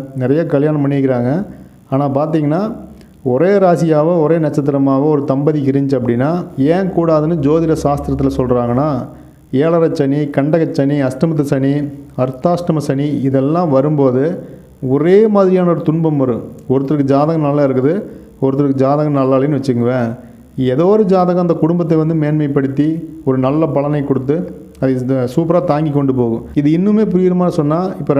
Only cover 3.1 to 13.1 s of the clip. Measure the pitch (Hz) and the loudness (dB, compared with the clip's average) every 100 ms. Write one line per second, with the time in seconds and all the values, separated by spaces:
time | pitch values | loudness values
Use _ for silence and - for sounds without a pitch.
3.1 | - 131 127 170 202 185 160 165 151 156 | -8 -2 0 2 4 4 4 2 2 2
4.1 | 180 151 165 151 147 143 139 139 135 151 | 2 2 2 0 0 0 0 2 2 2
5.1 | 147 139 135 147 151 131 135 139 135 120 | 0 0 0 0 0 0 0 0 0 0
6.1 | 120 139 175 - - 135 175 190 175 165 | 0 0 -2 -6 -2 0 0 0 0 2
7.1 | 156 151 170 139 160 160 160 143 143 - | 2 0 0 0 2 0 0 0 -2 -2
8.1 | 135 135 135 127 123 120 123 151 127 123 | -2 0 0 0 0 0 0 0 -2 -8
9.1 | - - - - 127 160 170 160 165 139 | -14 -20 -20 -4 0 2 2 2 0 0
10.1 | 143 147 143 143 170 151 156 139 147 131 | 0 -2 0 0 0 0 0 0 0 -2
11.1 | 135 165 147 139 139 135 143 143 - - | -2 -2 0 0 0 0 0 -4 -10 -12
12.1 | - 127 127 175 175 175 156 147 135 147 | -4 -4 -2 -2 0 -2 -2 -2 -2 -2